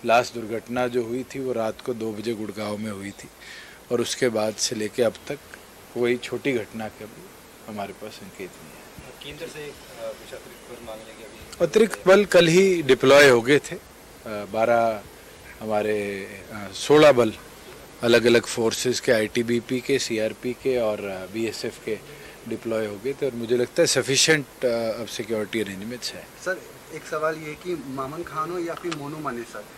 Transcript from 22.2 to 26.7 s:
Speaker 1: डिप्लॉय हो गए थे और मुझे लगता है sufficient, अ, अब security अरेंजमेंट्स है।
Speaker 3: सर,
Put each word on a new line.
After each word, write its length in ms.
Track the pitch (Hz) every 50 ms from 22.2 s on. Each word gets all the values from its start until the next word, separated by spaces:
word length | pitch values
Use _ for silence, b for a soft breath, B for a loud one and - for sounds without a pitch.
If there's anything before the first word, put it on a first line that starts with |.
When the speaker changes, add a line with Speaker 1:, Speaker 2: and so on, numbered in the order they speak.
| B B B B - 117
Speaker 1:
डिप्लॉय 360 | 113 104 - 113 113 110 110
हो 140 | 104 104 98 107
गए 100 | 135 139
थे 120 | 135 147
और 100 | 135 117
मुझे 220 | 117 117 110 123
लगता 240 | 120 123 - - -
है 60 | 170
sufficient, 800 | - - 135 113 127 135 123 - 156 160 151 131 - - - -
अ, 20 |
अब 400 | 123 117 117 117 113 104 117 113
security 540 | 101 - - 110 104 113 107 107 98 - 113
अरेंजमेंट्स 520 | 104 98 95 95 101 113 123 117 - - -
है। 140 | 92 85 - - - -
Speaker 3:
सर, 160 | 180 185 - - -